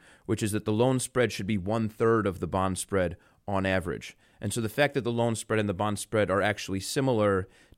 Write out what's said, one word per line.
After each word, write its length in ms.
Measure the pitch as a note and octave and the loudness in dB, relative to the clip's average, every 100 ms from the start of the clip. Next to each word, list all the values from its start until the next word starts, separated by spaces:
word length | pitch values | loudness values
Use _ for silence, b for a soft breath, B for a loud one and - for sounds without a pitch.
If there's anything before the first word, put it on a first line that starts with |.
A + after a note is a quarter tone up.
| b b b | b b b
which 160 | G#2+ | -2
is 100 | G#2+ | 0
that 120 | G#2 | -2
the 80 | - | 0
loan 260 | G#2+ B2 C3 | 2 4 2
spread 320 | - B2+ A#2 | 0 0 0
should 160 | - G2 | 0 -4
be 120 | G#2 | -2
one-third 680 | F2+ A2+ A2 - A2+ A2+ G2+ | -2 -2 -2 0 4 4 2
of 140 | F2+ | -2
the 60 | F2+ | -2
bond 320 | F#2+ F#2+ F#2 | 0 0 -2
spread 380 | - G2 F2 E2+ b b - | -2 0 0 -4 b b -4
on 200 | G2 F#2+ | -2 2
average. 500 | F#2+ F2+ B1+ - - b b | 0 0 -6 -10 -20 b b
And 120 | G2+ | -6
so 80 | A#2+ | -4
the 80 | A2 | -2
fact 260 | - C#3+ | 0 0
that 100 | C#3+ | 0
the 80 | A#2 | -2
loan 220 | A#2 A#2 | 0 0
spread 260 | A2 - A2 | 0 -2 0
and 80 | G#2 | 0
the 60 | |
bond 240 | F2+ G#2 G2+ | 0 -2 -4
spread 320 | - A2 G2 | -2 0 2
are 100 | G2 | 2
actually 400 | G2 G#2 - F#2+ | 2 0 -4 -6
similar 680 | - D3 C3+ A#2 G#2 G2 F#2+ b b | -4 -2 0 2 2 2 -2 b b